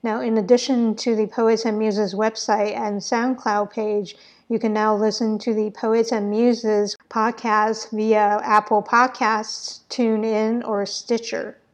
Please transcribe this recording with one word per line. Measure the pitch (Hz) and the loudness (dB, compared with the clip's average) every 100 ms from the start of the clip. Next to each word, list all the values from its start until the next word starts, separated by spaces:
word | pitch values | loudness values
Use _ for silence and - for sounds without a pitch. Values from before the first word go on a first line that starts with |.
Now, | 233 220 | -2 -2
in | 247 220 | 0 0
addition | 196 247 - 247 233 220 | 4 4 4 0 0 0
to | 247 220 | -2 0
the | 214 | -2
Poets | - 226 220 | 0 2 2
and | 226 214 | 0 0
Muses | 220 202 202 | 0 0 -2
website | 196 214 220 - 214 208 208 | 0 -2 -2 -2 0 0 -2
and | 220 202 | -4 -6
SoundCloud | - 233 247 247 220 208 202 | -2 -2 -2 -2 -2 -2 -2
page, | 233 214 208 190 - - _ _ | -4 -2 -2 -4 -14 -20 _ _
you | 226 | -2
can | 220 | -2
now | 214 214 208 | 0 2 2
listen | 214 208 226 214 | 0 0 -2 -2
to | 240 | -2
the | 214 214 | -2 -2
Poets | - 226 226 226 | -4 0 0 2
and | 226 202 | -2 0
Muses | 208 240 233 220 214 208 - _ | 2 2 2 2 0 0 -6 _
podcast | 226 220 226 233 214 214 220 - | 0 0 -2 0 2 2 -2 -6
via | 220 220 214 208 208 | -4 2 4 4 2
Apple | - 214 214 214 | 4 2 4 0
Podcasts, | 208 233 254 - 220 220 220 - - - _ | 4 2 2 2 0 0 -4 -12 -14 -16 _
TuneIn, | - 226 220 220 214 220 233 - | -2 0 0 0 0 0 -2 -2
or | 208 202 | -4 -4
Stitcher. | - - 233 233 - 208 - _ | -8 -2 -4 -2 -8 -8 -14 _